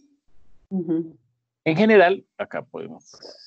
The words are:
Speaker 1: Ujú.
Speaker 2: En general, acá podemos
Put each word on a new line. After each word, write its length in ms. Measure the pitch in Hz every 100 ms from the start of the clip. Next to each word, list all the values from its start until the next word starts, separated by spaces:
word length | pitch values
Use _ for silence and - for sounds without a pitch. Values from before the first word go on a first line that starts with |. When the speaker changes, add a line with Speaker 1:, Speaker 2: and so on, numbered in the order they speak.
| _ _ _ - - - -
Speaker 1:
Ujú. 460 | 190 165 160 165 - _ _ _ _
Speaker 2:
En 120 | 156 160
general, 480 | 220 214 175 190 - -
acá 260 | 196 82
podemos 480 | - 80 98 123 _ - - -